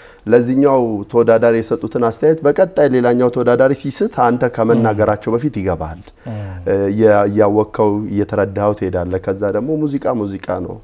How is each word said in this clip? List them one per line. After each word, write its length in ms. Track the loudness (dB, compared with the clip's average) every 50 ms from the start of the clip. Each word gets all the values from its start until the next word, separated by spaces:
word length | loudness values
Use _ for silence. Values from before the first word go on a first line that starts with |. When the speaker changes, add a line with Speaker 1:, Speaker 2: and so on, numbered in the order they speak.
| -20 -20 -20 -10 -4
Speaker 1:
ለዚህኛው 540 | -2 0 0 0 0 0 0 2 2 2 0 0 -2 -4 -6 -6
ተወዳዳሪ 500 | -2 -2 0 2 2 2 2 2 2 2
የሰጡትን 480 | 0 -2 -4 -4 -4 -4 -4 -4 -2 -2
አስተያየት 380 | -2 -2 0 0 0 0 2
በቀጣይ 460 | 0 0 2 2 0 0 2 0 0 2
ሌላኛው 400 | 2 2 2 2 2 2 2 0
ተወዳዳሪ 440 | 0 0 2 2 4 4 4 2 2
ሲስት 360 | -2 -6 -6 -4 -4 -4 -2 0 0
አንተ 240 | 2 2 2 0 -2 -2 0
ከመናገራቸው 760 | 0 2 2 2 2 2 2 0 2 0 0 0 -2 -2 -2
Speaker 2:
እም። 60 | -2
Speaker 1:
በፊት 200 | -2 -2 -4 -4
ይገባሃል። 480 | -4 -2 -2 -2 -4 -6 -8 -10 -12 -16 -20 -20 _ -14
Speaker 2:
እም። 120 | -12 -10 -10 -10 -10 -10 -6 -2
Speaker 1:
እ፣ 120 | -2 0 0 0 0
እያ-፣ 340 | 2 4 6 6 6 4 4
እያወቅከው 680 | 2 2 2 2 4 4 2 0 0 0 0 0 2 0 0 -4
እየተረዳኸው 680 | -2 -2 -2 -2 0 0 0 0 0 0 0 0 0 0
ትሄዳለህ። 460 | 0 -2 -2 -2 -2 -2 -2 -4 -4
ከዛ 200 | -2 -4 -4 -2 -2 -2
ደግሞ 200 | -2 -2 -2 -2 -2 -2
ሙዚቃ 260 | -2 -2 -4 -2 -2 -2 -2
ሙዚቃ 320 | -2 -2 -4 -6 -8 -6 -6 -6 -6
ነው። 140 | -6 -8 -12 -14